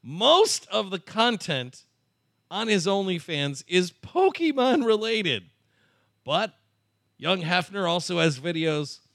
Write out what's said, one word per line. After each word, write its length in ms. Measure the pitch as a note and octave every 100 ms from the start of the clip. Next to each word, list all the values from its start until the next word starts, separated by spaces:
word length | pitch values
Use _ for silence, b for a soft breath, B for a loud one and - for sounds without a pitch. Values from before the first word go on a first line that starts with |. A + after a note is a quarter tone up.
Most 640 | A#2+ D#3+ A#3 E4+ A4 - -
of 200 | G#3 G3
the 100 | F#3
content 840 | - G#3+ A#3 A3 - C#3 B2 - _ _ _ _ _ _ _
on 180 | F#3 A3+
his 200 | G#3 E3
OnlyFans 760 | G3 F#3+ F3 D3+ D3+ C#3+ C#3 -
is 240 | F3 F3+
Pokemon 920 | _ - F4 F#4+ - E4 C#4 B3+ C4
related, 680 | A#3 G#3+ A3 A3+ F#3 A#2 E2+ _ _ _ _ _ _ _
but 320 | A#2 D#3 G#3+ _ _ _ _ _ _ _
young 240 | D3 F#3+
Hefner 440 | D#3+ F3+ F3 G3 F3+
also 300 | F3 - F3
has 200 | D#3+ C3
videos 600 | D#3 D#3+ D#3+ D3+ D3 - _